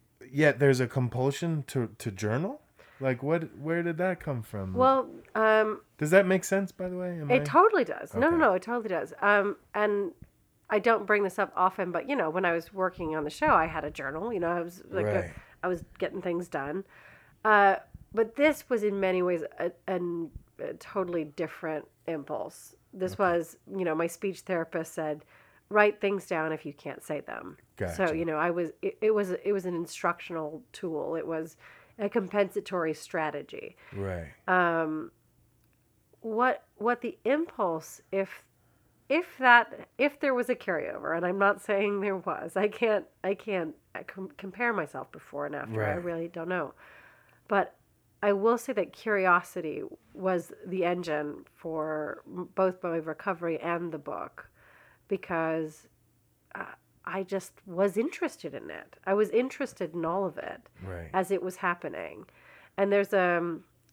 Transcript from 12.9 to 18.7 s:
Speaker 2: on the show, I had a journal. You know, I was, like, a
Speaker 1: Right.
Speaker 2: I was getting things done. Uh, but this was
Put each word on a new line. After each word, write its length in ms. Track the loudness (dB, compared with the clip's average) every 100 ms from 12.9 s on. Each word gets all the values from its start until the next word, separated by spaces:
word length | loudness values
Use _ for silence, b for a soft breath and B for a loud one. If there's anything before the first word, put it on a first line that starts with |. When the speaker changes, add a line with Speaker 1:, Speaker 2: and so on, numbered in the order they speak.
| -2 -4 -2
Speaker 2:
on 80 |
the 60 | -4
show, 180 | 0 4
I 200 | 4 4
had 180 | -2 -6
a 40 |
journal. 400 | -6 -8 -6 -4
You 80 | -2
know, 80 | 0
I 120 | -2
was, 220 | -4 -10 -6
like, 140 | -2 0
a 60 | 0
Speaker 1:
Right. 80 | -2 B B -6
Speaker 2:
I 40 | -4
was 160 | -4 -6 -8
getting 240 | -6 -4
things 260 | -4 -4 -4
done. 360 | -6 -4 -6 -8 b b b b _ 6
Uh, 320 | 8 8 6 -2 -20 -4
but 220 | 0 0 4
this 340 | 2 2
was 140 | -2